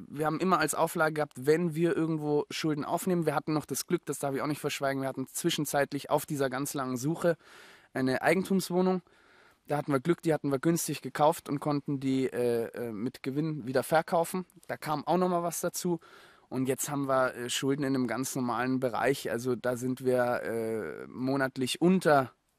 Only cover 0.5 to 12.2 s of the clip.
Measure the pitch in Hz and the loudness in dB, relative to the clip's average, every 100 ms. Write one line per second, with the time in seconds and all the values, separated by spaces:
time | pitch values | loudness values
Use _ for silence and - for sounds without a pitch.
0.5 | 165 156 - 160 175 156 156 147 123 135 | 2 2 0 0 2 2 0 -4 0 2
1.5 | 160 175 156 170 - 160 160 147 147 - | 4 2 2 2 2 0 0 0 0 0
2.5 | - 160 147 - 170 190 175 156 147 - | -2 -2 -2 0 0 2 2 2 0 0
3.5 | 151 - 135 - 175 - 143 139 135 135 | -2 -2 -6 -2 -2 -2 -4 -2 -2 -2
4.5 | 143 147 - 139 135 135 131 131 - 170 | -2 -4 -2 -2 0 -4 -6 -8 -4 -2
5.5 | 160 147 147 139 139 - 147 - 143 135 | 0 0 0 0 -2 0 0 0 -2 0
6.5 | 127 143 147 127 123 139 165 175 156 - | -2 -4 -4 -4 -2 -2 0 0 0 -6
7.5 | - - - _ 131 131 131 135 190 180 | -20 -20 -20 _ -2 0 2 2 2 2
8.5 | 190 - 180 185 185 - _ _ _ - | 0 0 2 2 0 -4 _ _ _ -20
9.5 | _ - 147 - 135 170 170 165 147 147 | _ -4 -4 0 0 2 0 2 0 0
10.5 | 135 165 170 - 143 131 - 151 170 - | 0 2 0 0 -6 -4 4 4 4 -2
11.5 | 143 151 147 - 139 135 131 | -4 -2 -2 -2 -2 0 0